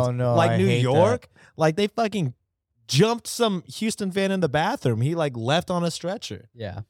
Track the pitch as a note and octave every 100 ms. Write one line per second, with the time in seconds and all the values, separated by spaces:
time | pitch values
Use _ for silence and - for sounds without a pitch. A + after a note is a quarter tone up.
0 | B2 B2 B2 A#2+ E3 F3 G3 A#2+ B2 C#3+
1 | F3+ B3 - _ - - D#3+ D#3+ G#3 -
2 | A3 G#3 C#3 - _ _ _ _ - B2+
3 | A3 A#3 - - A3+ F#3 - - A3 -
4 | G3 F#3 G3 F#3+ D#3+ D3 F3+ - C3 A2
5 | C3 E3+ D3+ A#2+ A2+ D#3+ F3 F3 E3+ -
6 | E3+ G3+ - G#2 - A#2+ G#2 G2